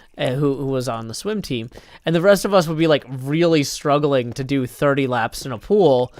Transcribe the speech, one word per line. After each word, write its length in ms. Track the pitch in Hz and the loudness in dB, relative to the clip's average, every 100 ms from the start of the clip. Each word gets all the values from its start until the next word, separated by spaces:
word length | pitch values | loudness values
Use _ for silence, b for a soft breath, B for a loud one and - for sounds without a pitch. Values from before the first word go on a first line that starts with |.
| b - | b -8
Uh, 160 | 143 | -4
who, 240 | 131 143 135 | 0 0 -2
who 100 | 135 | -2
was 220 | 131 127 | -4 -4
on 200 | 113 113 | -6 -8
the 60 | |
swim 280 | 110 202 214 | -10 -8 -8
team. 280 | - 127 117 B B B | -6 -8 -8 B B B
And 100 | - | -2
the 60 | 165 | 2
rest 240 | 185 196 | 4 4
of 80 | 208 | 4
us 140 | 196 165 | 2 2
would 120 | 156 | 0
be, 80 | 165 | 2
like, 180 | 143 - | 2 0
really 540 | 135 135 156 170 160 | -10 -4 0 2 2
struggling 680 | 135 - 151 143 147 135 120 | 0 -4 0 0 2 0 -2
to 120 | 117 | -6
do 220 | 131 139 127 | -4 -2 -2
thirty 400 | - 147 139 131 | -2 0 2 0
laps 400 | 123 113 - 139 | -2 -2 -6 -10
in 60 | |
a 60 | 117 | -10
pool 540 | - 208 170 127 123 b | 0 4 4 4 0 b